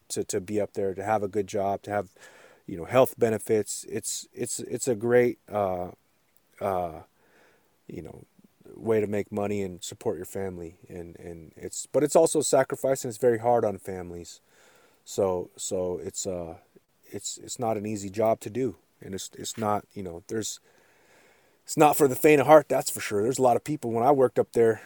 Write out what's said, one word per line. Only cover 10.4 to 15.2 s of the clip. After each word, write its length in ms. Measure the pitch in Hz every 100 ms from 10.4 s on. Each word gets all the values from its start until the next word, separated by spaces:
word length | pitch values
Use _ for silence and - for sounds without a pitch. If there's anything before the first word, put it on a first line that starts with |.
| 98 90 82 87 -
And, 260 | 92 85 85
and 360 | 85 85 80 -
it's, 320 | 92 - -
but 160 | 131
it's 120 | 147 180
also 260 | 165 160
sacrifice, 600 | 131 139 131 135 131 135 127
and 40 |
it's 80 | 107
very 220 | 123 113
hard 240 | 117 120 110
on 120 | 95
families. 640 | - 92 87 87 82 - _ _ _ _ _ _ -
So, 440 | -